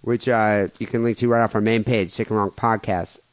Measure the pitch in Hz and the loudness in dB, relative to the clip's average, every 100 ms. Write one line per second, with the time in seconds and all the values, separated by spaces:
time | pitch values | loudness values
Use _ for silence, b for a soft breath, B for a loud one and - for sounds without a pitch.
0 | - 120 - 117 107 104 98 - 107 120 | -2 -2 0 2 2 2 0 -4 -4 -2
1 | 117 110 120 117 113 107 107 113 110 120 | 0 0 2 2 2 2 2 2 2 0
2 | 90 - 113 107 98 - 117 110 - 92 | -2 -4 -2 0 -2 -2 -2 0 -2 -4
3 | 90 - _ | -4 -12 _